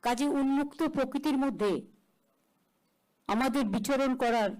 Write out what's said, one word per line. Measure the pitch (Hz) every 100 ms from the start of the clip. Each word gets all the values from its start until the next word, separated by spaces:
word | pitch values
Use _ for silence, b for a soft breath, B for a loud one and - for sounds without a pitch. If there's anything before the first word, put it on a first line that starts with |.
কাজে | 240 240 285 277
উন্মুক্ত | 269 277 285 - 320 311
প্রকৃতির | 262 277 302 269
মধ্যে | 277 190 208 156 - _ _ _ _ _ _ _ _ _ _ _ _ _ -
আমাদের | 208 262 254 233
বিচরণ | 220 208 269 269 254
করার | 240 233 202 214